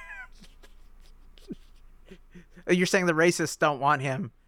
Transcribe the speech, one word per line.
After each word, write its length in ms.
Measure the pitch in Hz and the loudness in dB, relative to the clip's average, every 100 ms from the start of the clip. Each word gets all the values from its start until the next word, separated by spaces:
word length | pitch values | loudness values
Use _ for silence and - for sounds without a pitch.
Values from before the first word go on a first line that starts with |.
| 988 - 719 - - - - - - - - - - - - - - - - - - 185 - 180 - - - | -16 -16 -18 -20 -20 -20 -20 -20 -20 -20 -20 -20 -20 -20 -18 -18 -18 -20 -20 -20 -20 -20 -20 -20 -20 -16 0
You're 160 | 180 180 | 0 2
saying 200 | 202 180 | 2 2
the 80 | |
racists 440 | 156 170 170 160 - | 2 2 2 -4 0
don't 200 | 160 139 | 0 2
want 220 | 139 147 | 0 0
him. 300 | 135 131 117 - | -2 -6 -8 -14